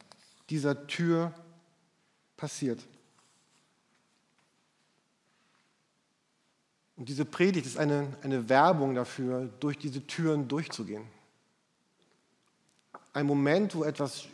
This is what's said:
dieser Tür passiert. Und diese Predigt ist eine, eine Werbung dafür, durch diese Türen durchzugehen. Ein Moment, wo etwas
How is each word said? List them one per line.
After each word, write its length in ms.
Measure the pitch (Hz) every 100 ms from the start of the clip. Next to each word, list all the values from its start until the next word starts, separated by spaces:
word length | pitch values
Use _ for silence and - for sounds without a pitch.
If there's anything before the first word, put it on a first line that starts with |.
| - - - - -
dieser 380 | 160 143 139 143
Tür 480 | - 170 165 170 - - - _ _ _ _ _ _ _ -
passiert. 440 | 151 - 139 117 - - _ _ _ _ _ _ _ _ _ _ _ _ _ _ _ _ _ _ _ _ _ _ _ _ _ _ _ _ _ _ _ _ _ _ _ _ _ _ _ -
Und 140 | 123
diese 160 | 139 147
Predigt 400 | - 185 180 127
ist 100 | 120
eine, 400 | 147 143 143 135
eine 260 | 139 131 117
Werbung 460 | 131 165 170 139
dafür, 560 | 123 120 - 127 127 127 104
durch 160 | 147 143
diese 300 | 151 135 135
Türen 420 | - 160 147 127
durchzugehen. 540 | 143 156 - 101 104 110 - _ _ _ _ _ _ _ _ _ _ _ _ _ _ _ _ _ - -
Ein 140 | 139 143
Moment, 480 | 143 143 170 208
wo 100 | 165
etwas 400 | 151 143 143 - -